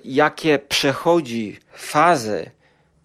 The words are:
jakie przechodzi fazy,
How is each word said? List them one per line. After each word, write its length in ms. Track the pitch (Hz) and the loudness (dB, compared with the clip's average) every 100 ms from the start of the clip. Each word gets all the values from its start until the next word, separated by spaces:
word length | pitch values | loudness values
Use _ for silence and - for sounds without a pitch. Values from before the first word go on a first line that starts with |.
jakie 540 | - 135 151 - 160 143 | -4 0 0 0 0 0
przechodzi 1000 | - - 143 131 - 170 135 117 104 98 _ | 0 -2 -2 0 2 2 0 -6 -8 -10 _
fazy, 800 | - - 151 170 156 110 87 - - _ _ _ _ | -18 -4 2 4 2 0 -6 -8 -16 _ _ _ _